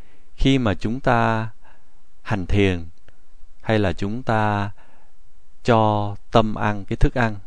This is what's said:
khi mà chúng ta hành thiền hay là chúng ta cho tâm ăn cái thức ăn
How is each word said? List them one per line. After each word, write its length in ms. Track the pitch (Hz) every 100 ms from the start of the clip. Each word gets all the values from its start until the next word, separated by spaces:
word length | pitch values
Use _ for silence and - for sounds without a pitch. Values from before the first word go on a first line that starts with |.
| - - - -
khi 220 | 135 135
mà 160 | 117
chúng 260 | 90 107 127
ta 500 | 139 120 113 113 110 - - - - - - -
hành 240 | - 104 87
thiền 400 | 101 98 87 82 - - - - - - -
hay 180 | - 110
là 140 | 98
chúng 300 | 82 98 117
ta 480 | 131 110 107 101 101 - - - - - - - - -
cho 520 | - 113 107 104 101 98 -
tâm 240 | 117 107 104
ăn 300 | 107 104 95
cái 100 | 113
thức 180 | 147
ăn 220 | 127 117 101